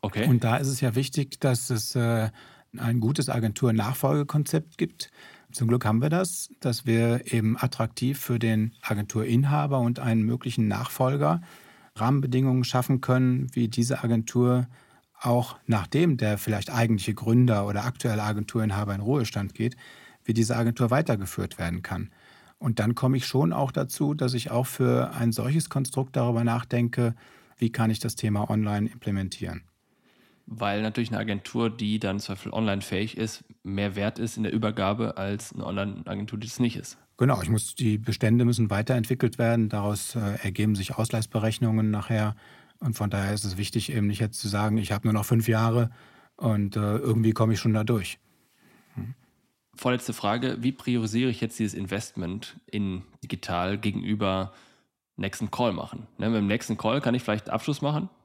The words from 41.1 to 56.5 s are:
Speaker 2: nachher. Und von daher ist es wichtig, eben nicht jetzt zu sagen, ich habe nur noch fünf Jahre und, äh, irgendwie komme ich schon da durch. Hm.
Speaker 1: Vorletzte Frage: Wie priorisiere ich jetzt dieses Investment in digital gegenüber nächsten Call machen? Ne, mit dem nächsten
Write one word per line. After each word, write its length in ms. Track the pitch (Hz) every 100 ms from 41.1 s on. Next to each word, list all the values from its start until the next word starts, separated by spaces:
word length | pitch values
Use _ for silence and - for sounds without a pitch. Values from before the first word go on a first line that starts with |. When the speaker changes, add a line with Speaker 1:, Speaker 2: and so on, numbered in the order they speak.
| 117 110 110 107 110 113 110 107
Speaker 2:
nachher. 420 | 104 - 113 92 107 - - _ _
Und 140 | 151
von 140 | 110 101
daher 240 | 98 101
ist 120 | 104
es 120 | 101 92
wichtig, 360 | 101 117 -
eben 160 | 131 104
nicht 100 | 101
jetzt 220 | 110 -
zu 80 | 101
sagen, 300 | 101 107 110
ich 120 | 101
habe 160 | 101 113
nur 60 |
noch 120 | 110
fünf 220 | 107 120 110
Jahre 440 | 113 113 117 117 - - - _
und, 420 | - - 104 101 107
äh, 200 | 104 107
irgendwie 360 | - 110 110
komme 200 | 110 110
ich 80 | 107
schon 120 | 117
da 120 | 107
durch. 340 | 107 117 92 - _ _ _ _ _ _ _
Hm. 200 | - 101 - _ _ _ _ _ -
Speaker 1:
Vorletzte 360 | 127 123 -
Frage: 460 | 113 101 117 127 117
Wie 120 | 123
priorisiere 580 | 131 - 120 110 113 127
ich 100 | 117
jetzt 200 | 113 -
dieses 140 | 107
Investment 840 | - 95 98 - - 85 98 - - -
in 360 | 104 98 92 - -
digital 560 | - 92 - 87 90 101
gegenüber 760 | 107 104 92 104 101 95 95 - - _ _ _ _ -
nächsten 360 | 98 - 110
Call 200 | - 120
machen? 360 | 85 - - 113 -
Ne, 120 | 110
mit 100 | 113
dem 80 |
nächsten 280 | 101